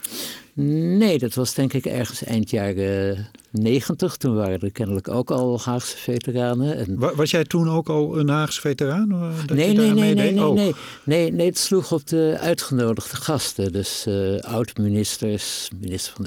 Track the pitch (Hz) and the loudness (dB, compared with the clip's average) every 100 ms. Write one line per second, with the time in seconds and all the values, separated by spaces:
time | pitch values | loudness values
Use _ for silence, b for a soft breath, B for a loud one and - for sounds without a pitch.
0 | B B B B B - 143 156 165 190 | B B B B B -2 0 0 2 4
1 | 220 151 120 127 127 - 135 135 - 123 | 4 4 0 -2 -2 0 0 0 -2 -2
2 | 120 - - 113 101 113 101 95 98 98 | -4 -6 -2 -2 0 0 0 0 0 0
3 | 98 98 104 - _ 107 110 135 - - | 0 -2 -6 -16 _ 0 2 2 0 -2
4 | 185 - 135 107 101 92 98 - 104 98 | -2 0 0 0 0 0 -2 -4 -2 -2
5 | - 120 123 139 127 120 123 123 - - | -2 -4 0 0 0 0 -2 -4 -4 -8
6 | - 120 127 123 123 123 143 151 98 95 | -4 -4 -2 -2 0 0 0 -2 -4 -2
7 | 127 147 151 170 156 175 165 160 160 151 | -2 0 0 0 0 0 2 0 0 0
8 | 151 160 147 151 151 - 151 139 139 165 | 0 0 2 2 0 -2 -4 -2 0 0
9 | 214 180 170 160 147 139 175 214 220 214 | 0 0 -2 -4 0 2 4 6 6 6
10 | 208 202 202 196 - 202 202 151 B B | 4 4 4 4 4 4 2 0 B B
11 | - 160 165 170 175 180 - 190 - 165 | 0 2 2 2 2 0 0 0 2 -2
12 | - 160 160 151 160 170 - 131 117 110 | 0 2 2 2 0 0 0 0 2 0
13 | - 127 - 151 - - 98 92 98 - | -4 -6 -2 -2 -2 -2 -2 -2 -4 -4
14 | - 98 95 98 - 120 120 - 104 104 | -2 0 0 -2 -2 -4 -2 -2 0 2
15 | 104 - 110 104 - - - 92 101 95 | 0 -2 -2 -2 -4 -8 -10 -8 -6 -6
16 | - - | -8 -8